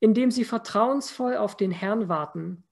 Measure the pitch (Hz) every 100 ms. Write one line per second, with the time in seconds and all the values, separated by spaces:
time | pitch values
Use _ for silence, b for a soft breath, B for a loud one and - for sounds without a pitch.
0 | 226 220 254 247 226 226 - 208 240 277
1 | - - 247 247 208 - 190 175 196 226
2 | 185 160 147 165 165 175 _